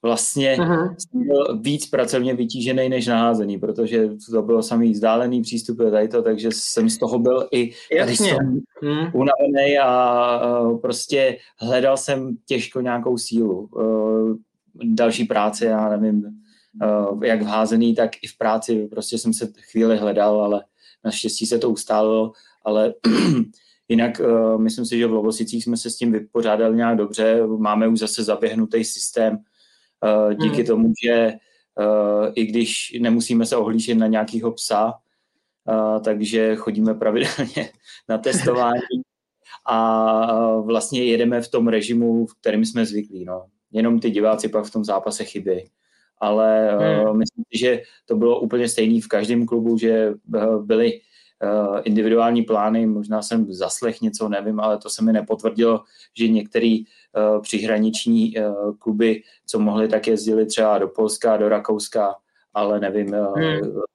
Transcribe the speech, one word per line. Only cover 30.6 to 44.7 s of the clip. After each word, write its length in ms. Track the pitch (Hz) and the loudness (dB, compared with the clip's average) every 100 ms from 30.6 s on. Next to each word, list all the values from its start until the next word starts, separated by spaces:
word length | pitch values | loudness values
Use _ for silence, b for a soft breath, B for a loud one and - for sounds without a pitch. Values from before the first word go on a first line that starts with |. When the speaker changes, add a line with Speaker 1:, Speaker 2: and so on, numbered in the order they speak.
| 113 | 2
Speaker 1:
tomu, 260 | 113 113 110 | 2 2 2
že, 80 | 117 | 0
eh, 1200 | 117 113 - _ _ _ - 104 107 104 104 107 | 2 2 -2 _ _ _ -4 0 2 2 0 0
i 120 | 113 110 | -2 -2
když 460 | 113 117 - - 120 | 0 -2 -4 -8 -4
nemusíme 460 | 120 117 113 117 117 | 0 0 2 0 2
se 100 | 123 | 0
ohlížet 420 | 110 113 113 113 | 0 0 0 2
na 80 | 110 | 2
nějakýho 460 | 110 107 113 117 | 0 0 -2 -4
psa, 420 | 113 - 104 113 117 _ _ _ _ _ _ - | -6 -2 0 0 -4 _ _ _ _ _ _ -4
eh, 300 | 110 107 110 | 0 0 0
takže 560 | 110 107 107 113 110 110 | -2 -2 -2 0 0 0
chodíme 380 | 113 107 110 | -4 0 0
pravidelně 760 | 110 110 110 139 - 90 - - _ - | 0 0 0 -2 -4 -6 -6 -10 _ -20
<laughs> 220 | - - | -20 -6
na 100 | 110 | -4
testování 840 | 135 147 131 123 120 120 123 127 - _ _ _ B B - | -2 -2 0 2 2 0 -4 -8 -8 _ _ _ B B -2
a, 120 | 113 113 113 110 110 113 | 0 2 2 2 2 2
eh, 300 | 113 113 110 | 2 2 0
vlastně 420 | 107 113 - 123 | 0 -2 0 -2
jedeme 360 | 123 113 117 120 | 0 2 2 0
v 80 | 117 | -2
tom 200 | 123 117 | 0 2
režimu, 580 | 110 104 117 117 113 110 | 2 0 0 2 2 -2
v 80 | - | -4
kterém 240 | 113 107 | -2 0
jsme 220 | 110 120 107 | 0 0 -2
zvyklí, 380 | 104 104 95 | -4 -8 -12
no. 220 | 90 92 92 _ _ | -10 -12 -12 _ _
Jenom 280 | 107 113 117 | -2 2 2
ty 100 | 113 | 2
diváci 380 | 101 107 107 107 | 2 2 2 0
pak 160 | 107 | -4
v 60 | 104 | -4